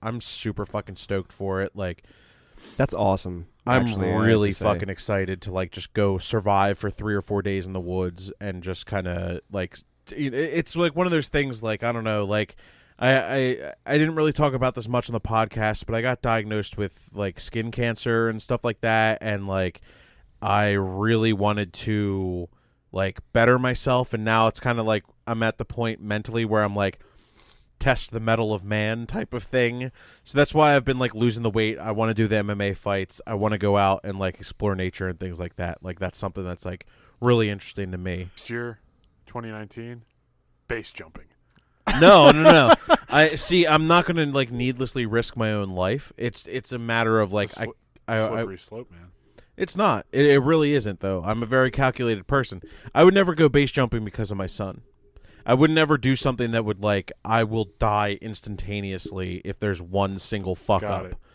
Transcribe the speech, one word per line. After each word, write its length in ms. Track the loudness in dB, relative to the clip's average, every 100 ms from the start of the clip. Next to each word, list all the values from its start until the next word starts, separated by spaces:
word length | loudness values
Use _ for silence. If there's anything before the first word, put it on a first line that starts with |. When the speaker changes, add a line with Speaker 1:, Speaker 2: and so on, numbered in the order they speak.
Speaker 1:
I'm 200 | -10 -8
super 440 | -10 -8 -8 -6 -6
fucking 300 | -8 -10 -14
stoked 380 | -6 -6 -6
for 280 | -10 -6 -4
it. 140 | -6 -6
Like, 280 | -8 -8 _ _ _ _ _ -20 -16 -4
Speaker 2:
That's 160 | -2
awesome, 540 | 0 0 0 -2 -12 -14 _ 0
Speaker 1:
I'm 160 | 0 2
Speaker 2:
actually, 200 | -2 0
I 40 |
have 80 | 2
Speaker 1:
really 280 | 4 4 2
Speaker 2:
to 40 | 0
say. 80 | 0
Speaker 1:
fucking 240 | 0 -4
excited 520 | -8 -4 -4 -2 -6
to, 100 | -6
like, 200 | -6 -6
just 220 | -8 -8
go 240 | 0 0 0
survive 600 | -2 -2 2 2 2 0
for 120 | -4
three 240 | -6 -2 -2
or 60 |
four 200 | -2 -4
days 260 | -2 -4 -4
in 60 |
the 80 | -8
woods 500 | -6 -4 -4 -6 -16 -12
and 240 | -10 -8
just 220 | -8 -10 -6
kinda, 560 | -6 -4 -6 -6 -8 -8
like, 220 | -8 -8
s-, 100 | -10 -20 _ -18 -8
it, 180 | -6
it's, 420 | -2 -2 -2 -4 -2
like, 200 | -2 0
one 100 | 0
of 60 |
those 160 | 0 0
things, 340 | -2 -2 -4
like, 220 | -4 -2
I 80 | -2
don't 140 | -2 -2
know, 180 | -2
like, 320 | 0 0 -2 -8 -20 _ _ -2
I, 160 | 2 2
I, 580 | 2 -2 0 -2 -8 -14
I 140 | -2 0
didn't 160 | 2
really 180 | 2 0
talk 200 | 2 0
about 220 | 2 -2 -2
this 120 | -4
much 220 | -4 -2
on 40 |
the 60 | -6
podcast, 680 | -2 0 0 0 -2 -2 -4
but 80 | -4
I 80 |
got 180 | -2 -2
diagnosed 560 | 0 -2 -2 -4 -6 -6
with, 320 | -6 -8 -18
like, 280 | -6 -6 -6
skin 320 | -8 -6 -6
cancer 580 | -2 -2 -2 -2 0 0
and 100 | -2
stuff 240 | -4 -4
like 180 | -2 -4
that, 360 | 0 2 2 0
and, 260 | -2 -4 -2
like, 340 | -2 -2 -4 -20 -20 _ _ _ -8
I 320 | 0 2 2
really 600 | 0 -2 -2 0 2 2
wanted 400 | 2 0 0 -4
to, 760 | -6 -4 -2 0 -2 -4 -6 -8 _ _ _ _
like, 280 | -4 -4 -6 -2
better 240 | 2 6 4
myself, 560 | 2 -2 0 0 0
and 100 | -4
now 220 | 0 4 4
it's 120 | 2
kinda 240 | -4 -2
like 200 | 0 -2 -4 _ -8
I'm 160 | -2
at 160 | -2 -2
the 80 | -8
point 340 | -4 -4 -4
mentally 460 | -4 -6 -4 -2 0
where 160 | 2
I'm 120 | 2 0
like, 240 | -2 -2 _ _ _ _ _ _ _ -4
test 320 | 0 0 -2
the 80 | -6
mettle 340 | 0 0 0
of 100 | -4
man 440 | -4 -2 -2 -4 -6
type 260 | -8 -8
of 80 | -10
thing. 500 | -4 0 0 0 -10 -12 -20 _
So 140 | -6 0
that's 160 | 2
why 220 | 4 4 4
I've 100 | 2
been, 140 | -2
like, 160 | -2 2
losing 260 | 0 0
the 80 | -2
weight. 300 | 0 0 -2
I 100 | -6
wanna 220 | -2 0
do 140 | 2 2
the 80 | 2
M 140 | 0
M 100 | -2
A 120 | -4 -4
fights. 440 | -4 -4 -4 -10 -8
I 80 |
wanna 240 | -2 -2 0
go 200 | 2 4
out 240 | 4 2
and, 160 | -4 -4
like, 160 | -4 -6
explore 360 | -14 -6 -4 -2
nature 320 | -4 -4 -8
and 120 | -6
things 200 | -10 -8
like 160 | -10 -8
that. 260 | -8 -8
Like, 160 | -12 -8
that's 220 | -8 -6
something 240 | -8 -8
that's, 220 | -10 -8 -10
like, 200 | -12 -16 _ _ -2
really 300 | 2 4 2
interesting 420 | -2 -8 -10 -8
to 60 | -6
me. 320 | -6 -6 -8 -14
Speaker 3:
Next 140 | -10
year, 280 | -8 -8 -12 _ _ _ _ _
twenty 240 | -12 -12
nineteen, 540 | -12 -14 -14 -16 -16 -20 _ _ _ _ _ -8
base 240 | -8 -8
jumping. 340 | -16 -18 -20 -20 _ _ _ _ _ -2 6
Speaker 1:
No, 300 | 10 12 10
no, 120 | 10
no. 300 | 10 10 10 6 6
Speaker 3:
<laughs> 180 | 2 4
Speaker 1:
I 260 | 4 4 4
see. 300 | 2 4 6
I'm 220 | 4 6
not 180 | 4 4
gonna, 200 | 0 0
like, 240 | 0 -2
needlessly 540 | -2 -2 -2 -4 -2 0
risk 280 | 0 -2 -2
my 160 | -2
own 200 | 0 -4
life. 420 | -2 0 -2 -6 -6
It's, 280 | -6 -6 -10
it's 240 | -10 -8
a 60 | -8
matter 400 | -2 0 2 2
of, 140 | 2
like, 160 | 0 -2
Speaker 3:
It's 80 | -4
a 40 |
Speaker 1:
I, 20 | -8
Speaker 3:
sli-, 80 | -10 _ _ -4
Speaker 1:
I, 160 | -2
I 40 | 0
Speaker 3:
slippery 300 | -2 -6 -10
slope, 320 | -16 -18 -18
man. 160 | -20 -20 _ _ -20 -20 -8
Speaker 1:
It's 180 | -6 0
not. 300 | 2 0 -2
It, 140 | 4 6
it 120 | 6
really 340 | 6 2 4 2
isn't, 240 | 0 -4
though. 240 | -4 -2
I'm 180 | -2 -4
a 60 | 0
very 240 | 2 2
calculated 560 | 2 0 0 -2 -2 0
person. 340 | -2 0 -8 -16 -20 -4
I 100 | 6
would 100 | 8 8
never 180 | 2
go 160 | 4 4
base 220 | 4 2
jumping 340 | 0 0 -2 -6
because 240 | -6 -6
of 80 | -6
my 100 | -6
son. 340 | -6 -8 -10 -18 _ _ -20 -20 -12
I 120 | 0 4
would 160 | 6
never 260 | 4 2 2
do 180 | 2 0
something 360 | 0 -2 -2
that 120 | -2 -2
would, 180 | -2
like, 280 | 0 0 -2 -12 -2
I 180 | 0
will 220 | 0 -2 -4 -2
die 400 | 0 2 0 -4
instantaneously 1200 | -10 -14 -12 -10 -8 -6 -6 -8 -10 -8 -8 -8
if 160 | -10 -6
there's 220 | -4 -4
one 380 | -4 0 0 -2
single 360 | -8 -6 -6 -6
fuck 260 | 0 0
Speaker 3:
Got 240 | 0 -6 -6
Speaker 1:
up. 60 |
Speaker 3:
it. 60 | -12 -16